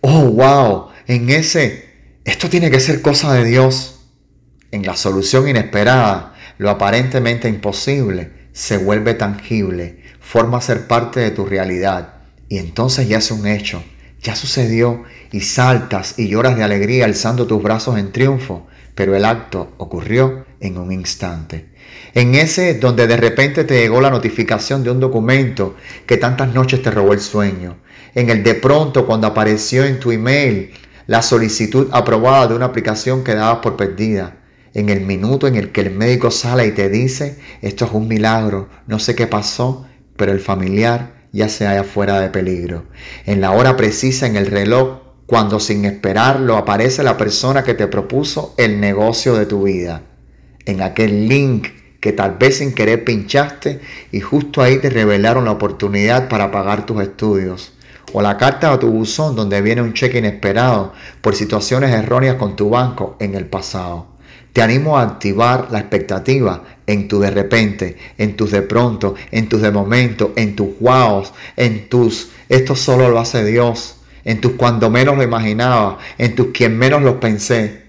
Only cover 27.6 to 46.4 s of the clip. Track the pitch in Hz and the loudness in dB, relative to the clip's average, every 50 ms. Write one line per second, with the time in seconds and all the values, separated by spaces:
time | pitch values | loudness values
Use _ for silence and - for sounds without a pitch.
27.6 | 90 90 85 - _ _ - - - - _ 127 123 117 117 107 98 117 113 - | -10 -12 -12 -14 _ _ -20 -20 -20 -8 _ -2 0 2 2 2 2 2 2 2
28.6 | - 131 143 151 156 147 131 135 120 - 113 110 107 107 104 110 107 107 107 104 | 2 4 4 4 2 2 2 0 2 2 2 2 2 0 2 2 2 2 2 0
29.6 | - - - 127 135 139 135 127 127 123 117 110 110 120 135 147 143 131 110 95 | -2 -2 0 0 2 2 0 -2 0 -2 -2 0 0 0 2 2 2 2 0 -2
30.6 | 98 - - - - - _ - - - 110 113 - - 131 117 113 110 107 - | -4 -8 -14 -20 -20 -20 _ -20 -4 0 0 0 2 4 2 2 2 2 0 -2
31.6 | 113 107 - 131 139 131 131 123 107 107 113 110 110 127 135 135 127 113 113 117 | -2 0 2 2 0 2 2 0 2 2 2 2 4 4 6 6 4 4 2 0
32.6 | 127 123 - 120 - 113 110 107 - 127 127 131 127 - 110 107 110 113 117 117 | -2 -2 -2 -2 -2 -2 -4 -2 -2 -2 -2 -2 -2 -2 -2 0 2 2 0 0
33.6 | - 117 - - 101 98 90 90 107 110 107 98 90 85 - - _ _ _ _ | -2 -4 -2 -2 -4 -4 -2 -2 -2 0 0 -2 -4 -6 -12 -18 _ _ _ _
34.6 | _ _ _ - 104 101 101 98 98 95 98 92 95 110 135 139 139 139 127 110 | _ _ _ -4 -2 0 0 0 0 -2 -4 -2 0 0 0 0 2 0 0 0
35.6 | 95 - - - 98 98 95 98 107 120 127 123 123 113 - - - 120 123 123 | -2 -2 -2 -2 -2 -2 -2 -2 0 0 0 2 0 0 -2 -2 -4 -2 0 2
36.6 | 117 107 104 104 98 98 98 110 123 131 127 - 151 143 139 - - - - - | 0 0 0 0 -2 0 0 0 0 -2 -2 -4 -8 -8 -8 -14 -20 -20 -20 -10
37.6 | - 101 98 - 117 110 104 107 110 110 113 107 107 113 113 113 110 107 101 98 | -10 -10 -4 -4 -4 -2 -2 -4 -2 -2 -2 0 2 2 2 2 0 -2 -4 -4
38.6 | 98 - - - _ - 110 107 - - 117 - 117 113 - 104 104 - - - | -8 -10 -16 -20 _ -6 -6 -4 -2 -2 -2 -2 -2 -2 -2 -4 -4 -4 -4 -4
39.6 | 123 127 135 131 - - - _ _ _ _ - 104 98 98 98 98 - 98 95 | -4 -4 -4 -6 -10 -20 -20 _ _ _ _ -4 -2 0 0 -2 -2 -4 -4 -2
40.6 | 95 92 95 101 113 120 120 120 127 - - - _ _ - 101 107 107 - - | -2 -2 0 2 2 2 0 0 -4 -8 -14 -20 _ _ -4 -2 -2 -2 -2 -2
41.6 | 110 101 101 98 98 98 - 104 101 98 98 98 95 92 - 95 92 92 92 90 | -2 0 0 0 -2 -4 -4 -4 -2 0 0 0 0 -2 -2 -4 -2 -2 -4 -4
42.6 | 85 85 87 82 - - - - - - - - - - 101 98 95 92 95 107 | -4 -6 -8 -10 -10 -14 -20 -20 -20 -20 -20 -14 -4 -2 0 0 2 2 4 4
43.6 | 123 131 131 127 110 107 107 - - 131 127 127 139 120 107 101 98 98 101 101 | 4 4 4 4 2 0 0 0 -2 -2 0 0 -2 0 0 0 0 0 0 0
44.6 | 101 101 117 127 131 131 131 - - - - _ - - 123 113 107 104 104 107 | 0 2 4 2 2 0 -2 -10 -18 -20 -20 _ -6 0 0 2 2 2 0 -2
45.6 | - - 110 104 101 101 101 - - 98 95 104 117 131 139 127 | -2 -2 -2 0 0 -2 -2 -2 -4 -2 0 2 2 2 2 2